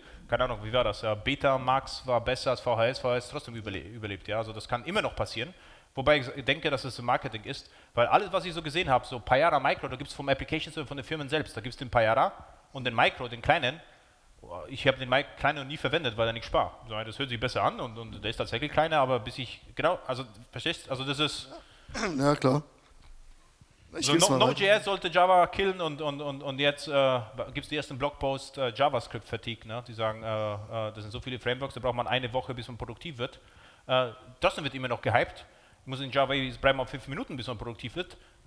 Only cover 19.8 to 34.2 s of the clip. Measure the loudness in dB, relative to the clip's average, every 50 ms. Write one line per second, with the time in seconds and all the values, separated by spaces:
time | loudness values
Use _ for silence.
19.8 | 0 2 0 0 -2 -6 -6 -6 -8 -10 -14 -20 -20 -14 -12 -6 -4 -4 -4 -4
20.8 | -6 -6 -6 -4 -4 -4 -2 0 0 -2 -2 -4 -8 -12 -16 -18 -18 -20 -20 -20
21.8 | -18 -12 -6 -4 -4 -2 0 2 4 4 4 6 4 4 4 4 0 -4 -12 _
22.8 | _ _ -20 -20 -20 -20 -20 -20 -20 -20 -20 -20 _ _ _ _ -20 _ _ _
23.8 | -20 -14 -8 -2 2 2 6 6 6 6 6 6 6 4 4 4 4 6 6 4
24.8 | 4 0 -2 -2 -2 2 6 6 8 8 8 8 6 6 4 2 0 0 0 0
25.8 | -2 -4 -4 -4 -4 -4 -4 -4 -6 -6 -6 -6 -6 -6 -2 2 2 2 2 0
26.8 | -4 0 2 4 4 4 4 2 -2 -4 -8 -8 -8 -8 -8 -10 -8 -6 -6 -6
27.8 | -6 -6 -6 -4 -4 -4 -4 -2 -2 -2 -2 -4 -6 -10 -6 -4 -4 -2 2 2
28.8 | 2 2 2 0 -2 -6 -8 -12 -8 -8 -8 -8 -6 -8 -10 -10 -10 -10 -10 -10
29.8 | -10 -10 -6 -2 -2 -2 -2 -4 -4 -4 -2 -2 -2 -2 -4 -6 -8 -8 -6 -6
30.8 | -6 -6 -8 -10 -10 -10 -10 -10 -8 -8 -8 -4 -2 -2 -2 -2 -4 -6 -8 -4
31.8 | -2 -2 -2 -2 0 0 0 0 0 -2 -2 -4 -4 -4 -6 -10 -10 -10 -10 -10
32.8 | -10 -10 -12 -12 -12 -12 -8 -6 -6 -6 -8 -12 -20 -20 -20 -20 -20 -20 -20 -16
33.8 | _ 0 2 2 2 0 -4 -10